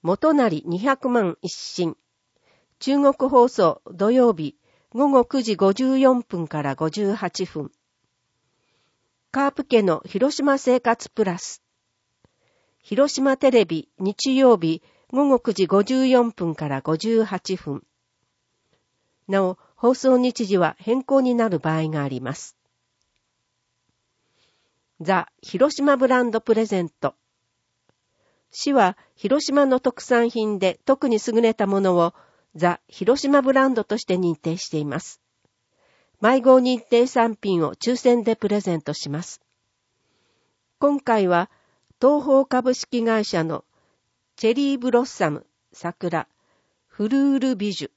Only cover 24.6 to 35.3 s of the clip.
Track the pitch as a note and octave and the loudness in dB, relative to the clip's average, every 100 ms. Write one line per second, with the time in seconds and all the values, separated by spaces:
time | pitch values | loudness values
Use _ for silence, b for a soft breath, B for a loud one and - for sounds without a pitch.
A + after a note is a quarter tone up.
24.6 | _ _ _ _ E3 F#3 - _ - F#3 | _ _ _ _ -2 -2 -4 _ -10 0
25.6 | C#4+ - C#4+ C4+ C4 B3+ A#3+ A3 - A3 | 0 0 0 2 2 2 0 -4 -2 -2
26.6 | A3 F#3+ E3+ _ C#3 _ _ _ _ _ | 0 -4 -4 _ -8 _ _ _ _ _
27.6 | _ _ _ _ _ _ _ _ _ - | _ _ _ _ _ _ _ _ _ -8
28.6 | D4 C#4 F#3 - b _ G3+ C#4 D#4 C#4+ | -2 2 2 0 b _ -2 -2 0 0
29.6 | C#4 B3+ B3+ - - A#3 A#3 A#3 G#3+ G3+ | 2 2 -2 -6 -2 0 0 -2 -4 0
30.6 | F#3+ - - C4+ C#4 A3 - A3+ A#3 A3 | -2 -2 -2 0 2 0 0 2 2 0
31.6 | G3+ G3 F#3+ F3 E3+ b b b b E3 | -2 0 2 2 0 b b b b -2
32.6 | F3 - _ - G3 C#4 C#4 C#4+ C4 C4+ | -2 -2 _ -4 0 0 2 2 4 2
33.6 | C4+ A#3 - G#3+ - F#3 F3 D#3+ D#3+ F3 | 2 0 -4 -6 -2 -2 0 -2 -6 -8
34.6 | - D#3 D3 C#3+ - - _ | -6 -6 -6 -8 -10 -20 _